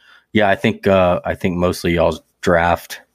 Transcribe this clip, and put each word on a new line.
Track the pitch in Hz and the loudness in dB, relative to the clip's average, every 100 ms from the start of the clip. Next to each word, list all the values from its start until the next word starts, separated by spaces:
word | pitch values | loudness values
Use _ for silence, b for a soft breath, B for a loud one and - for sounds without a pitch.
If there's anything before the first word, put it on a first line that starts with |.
| b b b | b b b
Yeah, | 107 101 | 0 0
I | |
think, | 98 117 104 101 | 0 -2 -2 2
uh, | 95 90 87 | 2 2 0
I | 87 | -4
think | 87 98 87 | -6 -4 -2
mostly | 90 87 90 | -2 -2 -2
y'all's | 85 82 80 _ _ | 0 0 -2 _ _
draft, | - 85 85 82 - - _ | 0 2 2 -2 -6 -20 _